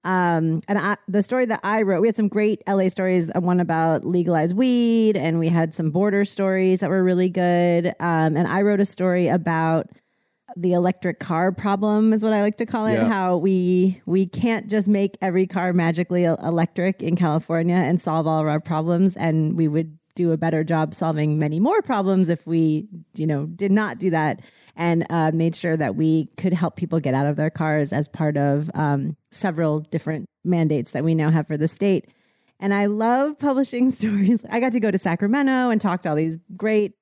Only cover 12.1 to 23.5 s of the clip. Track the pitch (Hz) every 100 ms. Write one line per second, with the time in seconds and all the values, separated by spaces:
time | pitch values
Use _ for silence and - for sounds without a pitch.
12.1 | 220 220 214 208 214 226 233 220 220 233
13.1 | 202 185 180 185 185 180 185 185 185 -
14.1 | 185 185 - 240 226 202 214 190 202 196
15.1 | - 190 180 185 185 180 180 165 165 175
16.1 | 180 175 165 - 170 170 - 180 190 160
17.1 | 175 170 156 - 165 170 180 147 175 -
18.1 | 160 160 160 156 151 - 156 160 175 190
19.1 | 180 165 160 156 165 156 151 160 156 _
20.1 | - 175 160 165 160 160 165 156 - 165
21.1 | 151 151 151 151 156 240 415 - 220 190
22.1 | 190 170 170 - 165 160 151 - 170 -
23.1 | - 156 143 156